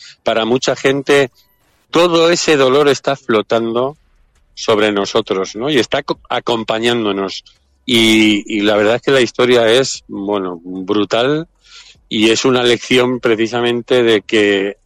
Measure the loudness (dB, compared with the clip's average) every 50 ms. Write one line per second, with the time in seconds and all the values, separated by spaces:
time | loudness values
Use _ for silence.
0 | -20 -20 -20 _ _ -2 -2 0 0 0 0 0 0 -2 -4 -2 -2 -2 -2 -2
1 | 0 2 2 2 2 0 -4 _ _ _ _ _ _ _ _ _ _ _ 0 2
2 | 2 2 2 2 2 2 2 0 0 0 2 2 4 4 4 4 4 2 2 0
3 | -2 -4 -6 -4 _ -2 0 0 0 0 -2 -2 -2 -2 -2 -2 -2 -2 -4 -10
4 | _ _ _ _ _ _ _ _ _ _ _ -8 -2 0 0 2 2 0 0 0
5 | -2 -2 -2 -4 -2 -2 -4 -4 -4 -6 -8 -8 -6 -2 0 -2 0 0 -4 -4
6 | -4 -6 -10 -10 _ _ -6 -6 -4 -4 -4 -4 -4 -4 -4 -2 -2 -2 -2 -2
7 | -2 -2 -4 -4 -6 -6 -8 -12 -16 -20 _ _ _ _ _ _ _ -2 0 2
8 | 2 4 4 4 4 2 2 0 -2 -4 -4 -2 0 0 2 2 2 2 0 0
9 | 0 0 2 2 2 0 0 -2 0 2 4 4 4 4 2 2 0 -2 -6 -10
10 | -14 -14 -12 -8 -4 -4 -4 -4 -4 -6 -8 -10 -12 -12 -10 -10 -6 -4 -2 -2
11 | -2 0 0 0 0 0 -2 -4 -6 -10 _ _ _ _ -20 -20 -20 -20 -20 _
12 | _ _ -4 0 2 2 2 2 2 2 2 2 2 2 0 0 0 0 0 2
13 | 2 0 -2 -2 0 0 0 0 0 -2 -2 -2 -2 -2 -2 -4 -2 0 0 2
14 | 2 2 2 0 0 -2 0 0 2 2 2 0 -2 -4 -6 -10 _